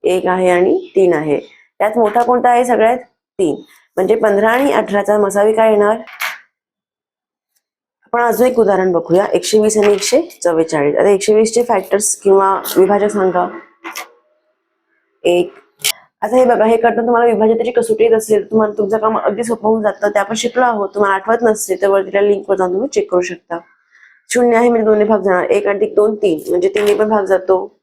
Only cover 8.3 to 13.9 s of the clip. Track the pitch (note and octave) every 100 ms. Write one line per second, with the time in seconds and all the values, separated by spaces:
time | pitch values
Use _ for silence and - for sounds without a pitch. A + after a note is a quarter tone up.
8.3 | G#3+ B3+ B3 G3+ F#3+ F#3 E3+ E3 F3 F#3+
9.3 | F3 - G#3+ G#3+ G#3+ G#3 G3+ - B3+ E4+
10.3 | - F3 D#3+ D#3+ D#3 C#3+ - F#3+ G3 G3
11.3 | G#3+ A3 A#3 A#3 G#3 F#3+ G3+ G#3+ - G3
12.3 | G3 G3 F#3+ - F3 F#3 G3+ G#3 G#3 F#3
13.3 | F3+ F3+ - - _ -